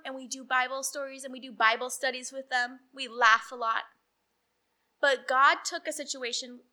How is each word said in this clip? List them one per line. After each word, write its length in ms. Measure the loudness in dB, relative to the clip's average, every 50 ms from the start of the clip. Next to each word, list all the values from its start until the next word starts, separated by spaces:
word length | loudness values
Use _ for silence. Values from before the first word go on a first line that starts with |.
| -10
and 100 | -12 -12
we 120 | -12 -10
do 180 | -10 -12 -12 -4
Bible 380 | 0 0 0 2 0 -2 -6 -6
stories 420 | -6 -6 -6 -8 -8 -10 -12 -12
and 80 | -12 -12
we 80 | -12
do 100 | -12 -14
Bible 380 | 0 4 4 4 4 4 -2 -6
studies 420 | -6 -2 -2 -2 -2 -4 -8 -10
with 200 | -10 -10 -8 -2
them. 300 | -2 -2 -2 -2 -6 -14 _ _ _
We 140 | -10 -10 -8
laugh 420 | 0 6 8 8 8 6 4 -4
a 60 | -8
lot. 280 | -4 -2 -2 -2 -2 -4 -6 _ _ _ _ _ _ _ _ _ _ _ _ _ _ _ _ _ _ _ _ _ _
But 260 | 2 2 2 0 -2
God 320 | 0 4 6 6 6 6 4 0
took 220 | -6 -6 -6 -6
a 60 | -6 -8
situation 680 | -8 -8 -8 -8 -6 -6 -4 -4 -6 -6 -8 -14 -20 _ _